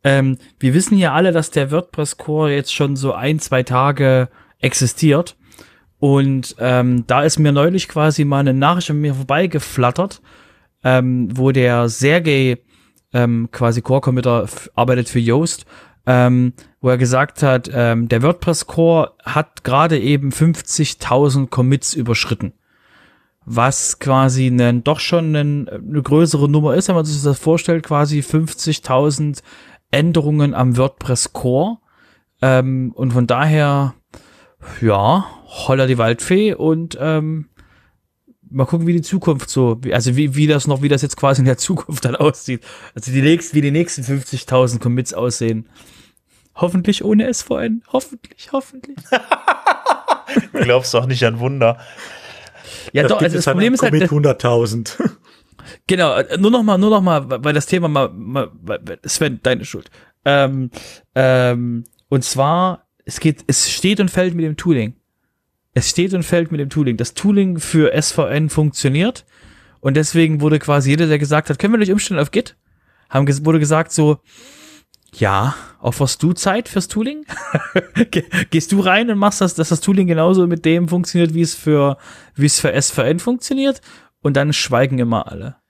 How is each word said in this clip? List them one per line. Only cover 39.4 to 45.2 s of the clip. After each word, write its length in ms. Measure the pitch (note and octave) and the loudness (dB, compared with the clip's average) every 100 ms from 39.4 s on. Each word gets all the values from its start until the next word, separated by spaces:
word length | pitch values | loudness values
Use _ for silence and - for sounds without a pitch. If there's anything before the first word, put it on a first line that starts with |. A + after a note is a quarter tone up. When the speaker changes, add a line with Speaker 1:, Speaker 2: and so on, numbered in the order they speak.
| - | -2
Speaker 1:
so, 280 | - B2 A2+ | 0 0 0
wie, 120 | B2+ | -2
also 220 | A#2+ A#2+ B2+ | -2 0 0
wie, 200 | D3 C3+ | 0 2
wie 120 | D3+ | 2
das 200 | D3 D3 | 2 0
noch, 140 | C3+ | 0
wie 80 | C#3+ | 0
das 120 | C#3 | 0
jetzt 160 | C#3+ - | -2 0
quasi 240 | C#3 C#3+ | 2 4
in 40 | C3 | 2
der 120 | B2 | 2
Zukunft 460 | - F#3 - D3 | -2 -4 -4 -6
dann 120 | B2+ C3 | -4 0
aussieht. 480 | D3 - - B2 - - - | 0 0 -8 -10 -10 -20 -18
Also 180 | - B2+ | -14 -4
die 100 | C3 | 2
nächsten, 340 | C#3 E3+ E3+ D3+ | 2 2 0 0
wie 60 | |
die 100 | C#3+ | 0
nächsten 320 | D3+ F3 - | 0 -2 -6
fünfzigtausend 800 | B2+ C#3 - B2+ - B2+ B2+ A#2 | -4 -6 -6 -10 -2 2 2 0
Commits 320 | A#2+ B2 C3 | -2 -2 -4
aussehen. 560 | F2+ | -4